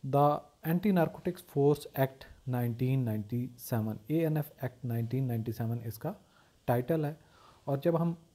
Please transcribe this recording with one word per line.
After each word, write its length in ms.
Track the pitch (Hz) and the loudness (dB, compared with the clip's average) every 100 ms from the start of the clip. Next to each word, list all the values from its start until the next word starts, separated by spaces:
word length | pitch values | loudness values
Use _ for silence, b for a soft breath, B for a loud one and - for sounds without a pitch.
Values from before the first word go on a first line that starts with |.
| 139 | 0
The 320 | 139 143 147 - _ - | 4 4 4 -6 _ -2
Anti 240 | 175 208 | 2 4
Narcotics 460 | 185 160 - - 180 | 4 2 0 -6 -6
Force 480 | - 143 139 143 - - | -6 2 4 4 -2 -2
Act 500 | 135 - - - - | -2 -2 -20 -14 -6
नाइनटीन 540 | 123 120 117 127 135 | -2 -2 0 0 2
नाइंटी 480 | 123 107 104 120 123 - | 0 -2 -2 -4 -6 -10
सेवन, 400 | - 120 110 107 - | -4 -2 -2 -4 -2
एएनएफ़ 360 | 156 160 156 147 | 0 2 0 -4
Act 380 | - 127 - | -6 -8 -6
नाइनटीन 400 | 127 117 117 127 | -4 -2 -2 -2
नाइंटी 280 | 135 117 113 | 0 -2 -4
सेवन 260 | 113 113 120 | -4 -4 -4
इसका 360 | 113 - 151 202 b b b b - | -6 -8 -8 -8 b b b b -2
टाइटल 400 | 120 123 165 147 | 0 0 0 -2
है। 140 | 156 b b b b - | -6 b b b b -6
और 140 | 139 | -2
जब 160 | 170 165 | 0 2
हम 200 | 170 170 _ | 0 -4 _